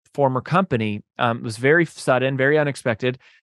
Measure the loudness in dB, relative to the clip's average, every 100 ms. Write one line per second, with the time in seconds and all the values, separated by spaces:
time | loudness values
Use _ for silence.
0 | _ -2 0 0 0 0 0 -2 -2 -6
1 | -8 -2 -2 -2 -6 -2 2 4 2 -2
2 | 0 2 0 0 2 2 0 -2 -4 -2
3 | -2 -4 _ _